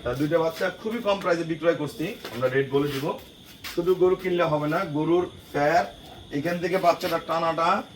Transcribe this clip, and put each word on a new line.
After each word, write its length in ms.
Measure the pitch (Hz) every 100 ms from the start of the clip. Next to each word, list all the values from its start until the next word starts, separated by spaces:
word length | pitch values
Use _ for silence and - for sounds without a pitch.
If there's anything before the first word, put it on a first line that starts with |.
তা 100 | 117
দুইটা 260 | 127 151 165
বাচ্চা 300 | 165 - 185
খুবই 280 | - 220 226
কম 220 | 202 196
প্রাইসে 240 | 185 165
বিক্রয় 320 | 165 160 165 160
করছি, 400 | 143 - 160 233 - 117
আমরা 140 | 127
রেট 220 | 131 135
বলে 160 | 139 143
দিব। 260 | 135 151 - - - - - - -
শুধু 200 | 175 180
গরু 200 | 180 185
কিনলে 280 | 185 175
হবে 240 | 160 151 147
না, 180 | 160 170
গরুর 360 | 147 160 175 175 - -
ফ্যাট, 420 | 147 147 170 196 - - - - 147
এখান 240 | 156 175
থেকে 180 | 175 190
বাচ্চাটা 420 | 175 165 180 165 160
টানাটা 560 | 165 165 160 165 202 -